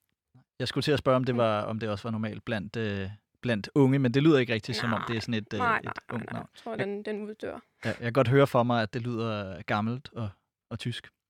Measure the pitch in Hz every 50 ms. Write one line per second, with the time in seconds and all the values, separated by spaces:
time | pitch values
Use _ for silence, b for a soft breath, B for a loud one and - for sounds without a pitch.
0 | _ _ _ _ _ _ _ - _ _ _ - 131 - - 139 110 151 143 131
1 | - 139 131 127 131 127 123 120 117 110 107 104 104 104 110 110 113 107 104 101
2 | - 117 113 110 110 110 104 107 - - 117 104 92 107 - 120 113 104 101 98
3 | 95 95 104 - _ _ _ _ - 123 113 101 98 - - 147 139 127 135 139
4 | 135 123 117 139 143 165 156 135 123 110 120 110 - - 120 107 120 117 113 95
5 | - - 117 113 104 - 117 107 104 - - - 247 233 220 - - - - -
6 | - - - - - - - 226 - - _ - - 233 226 214 196 196 202 202
7 | 208 214 214 202 214 208 214 - - 95 76 - - _ _ _ - 113 104 -
8 | - 117 117 139 127 113 131 139 143 - - 127 120 123 120 117 110 - - 127
9 | 117 123 120 110 113 113 107 104 101 92 95 95 104 - 117 104 107 113 120 131
10 | - - - 117 113 104 - _ _ _ _ _ _ _ 117 - - 123 117 -
11 | - - _ _ _